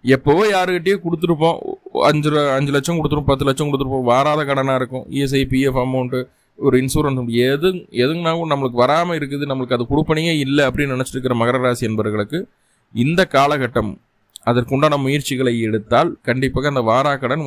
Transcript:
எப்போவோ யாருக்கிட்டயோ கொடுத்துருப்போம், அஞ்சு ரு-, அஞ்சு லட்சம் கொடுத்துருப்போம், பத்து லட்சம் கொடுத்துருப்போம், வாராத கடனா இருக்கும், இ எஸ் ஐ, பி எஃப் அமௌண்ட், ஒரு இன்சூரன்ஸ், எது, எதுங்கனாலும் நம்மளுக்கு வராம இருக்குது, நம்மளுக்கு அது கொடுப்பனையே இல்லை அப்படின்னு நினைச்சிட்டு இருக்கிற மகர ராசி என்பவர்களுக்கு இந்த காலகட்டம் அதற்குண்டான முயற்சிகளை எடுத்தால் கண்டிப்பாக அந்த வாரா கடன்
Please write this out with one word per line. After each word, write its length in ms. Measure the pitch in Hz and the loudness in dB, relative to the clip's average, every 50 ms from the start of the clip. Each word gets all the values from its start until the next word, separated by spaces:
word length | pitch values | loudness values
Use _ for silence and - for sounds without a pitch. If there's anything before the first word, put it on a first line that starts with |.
| - | 4
எப்போவோ 400 | 123 135 127 - 147 147 175 214 214 | 2 2 2 4 2 2 4 4 2
யாருக்கிட்டயோ 460 | 202 185 185 180 180 175 160 190 202 196 170 | 2 2 0 0 -2 -2 0 0 0 0 -2
கொடுத்துருப்போம், 520 | 165 170 156 175 170 170 143 160 165 165 - - - 50 - _ - - - 65 143 | -4 -4 -2 0 -2 0 2 2 0 0 -2 -6 -10 -10 -12 _ -6 -2 2 2 2
அஞ்சு 220 | 151 151 151 151 147 | 2 2 0 0 0
ரு-, 160 | 151 147 143 131 | 2 0 2 0
அஞ்சு 180 | 135 143 143 139 | 0 0 0 0
லட்சம் 240 | 139 135 170 170 165 | -2 0 0 -4 0
கொடுத்துருப்போம், 320 | 151 143 147 147 139 143 139 | 0 0 0 2 2 0 0
பத்து 140 | 135 147 135 | 2 0 -2
லட்சம் 200 | 135 139 151 147 | 0 0 -2 -2
கொடுத்துருப்போம், 360 | 143 135 139 131 135 131 127 120 | -2 -2 -2 -4 -4 -2 0 2
வாராத 340 | 120 131 139 151 151 156 147 139 | 2 4 2 2 0 0 0 -2
கடனா 240 | 139 135 135 135 131 127 | -2 0 0 0 0 -2
இருக்கும், 240 | 127 120 131 127 - - - | -2 -4 -8 -12 -10 -6 -4
இ 100 | 135 139 | -4 -2
எஸ் 80 | 135 139 135 | 0 0 0
ஐ, 40 | 135 131 131 | 0 0 0
பி 60 | 131 139 135 | 0 0 2
எஃப் 120 | 127 131 123 | 0 0 -2
அமௌண்ட், 320 | 131 131 131 127 123 127 127 123 _ _ _ _ _ _ - - | 0 -2 -2 -2 -2 -4 -6 -6 _ _ _ _ _ _ 0 0
ஒரு 80 | 139 123 127 131 | 2 4 4 2
இன்சூரன்ஸ், 500 | 131 - 156 151 143 135 131 123 120 113 120 123 131 | 2 0 0 0 0 -2 -2 -4 -2 0 2 2 2
எது, 220 | 139 147 165 190 190 180 - _ - 117 123 | 2 2 0 -2 -2 -2 -10 _ -2 0 0
எதுங்கனாலும் 500 | 139 160 170 170 165 165 165 170 160 147 | 0 0 -2 -2 -2 -2 -2 -2 -2 -2
நம்மளுக்கு 300 | 139 135 127 120 120 123 | -2 -2 -2 2 2 2
வராம 340 | 135 147 165 175 175 170 156 | 4 2 0 0 0 -2 -4
இருக்குது, 240 | 147 135 143 143 147 139 | -4 -6 -6 -6 -4 -4
நம்மளுக்கு 280 | 135 135 127 127 131 120 | -4 -6 -2 -2 -2 -2
அது 120 | 120 - | 0 0
கொடுப்பனையே 440 | 139 151 160 - 156 156 160 170 165 151 139 | 0 0 2 2 0 0 0 0 0 0 0
இல்லை 180 | 131 139 147 143 131 | 2 2 2 2 2
அப்படின்னு 260 | 127 139 143 139 127 | 2 -2 -2 -2 -2
நினைச்சிட்டு 240 | 127 131 - - 135 | -4 -4 -4 -6 -6
இருக்கிற 160 | 127 123 123 117 | -2 -2 0 0
மகர 240 | 117 120 123 131 127 | 2 2 0 2 0
ராசி 240 | 127 123 120 123 113 | 0 0 0 -2 -2
என்பவர்களுக்கு 500 | 110 107 107 107 104 107 104 104 151 175 196 _ _ _ _ _ _ _ _ _ _ | -2 -2 -2 -2 -2 -4 -4 -4 -4 -6 -6 _ _ _ _ _ _ _ _ _ _
இந்த 260 | 117 120 147 170 180 185 - - | 0 0 2 2 2 0 2 2
காலகட்டம் 560 | 135 139 143 151 143 127 120 - 120 107 101 - - _ _ _ _ _ _ _ - _ 117 | 2 2 2 2 0 -2 -2 -2 -2 -2 -2 -8 -12 _ _ _ _ _ _ _ -6 _ 0
அதற்குண்டான 460 | 120 120 117 - 131 135 147 156 147 143 135 | 0 0 0 0 0 2 2 2 2 2 0
முயற்சிகளை 540 | 131 143 147 139 - 139 123 131 123 120 117 113 | 0 -2 -2 -2 -4 -2 0 0 0 0 0 0
எடுத்தால் 420 | 110 107 110 104 - 120 127 160 175 - _ _ - | 0 -2 -2 -2 2 2 2 2 2 -2 _ _ -4
கண்டிப்பாக 440 | 120 131 135 131 - 135 135 147 143 | -2 0 -2 -2 -2 -2 -2 0 -2
அந்த 80 | 131 117 110 113 | 0 2 2 2
வாரா 200 | 127 143 147 139 135 | 2 2 0 -2 -2
கடன் 240 | 135 120 135 160 151 | -2 -2 -2 -2 0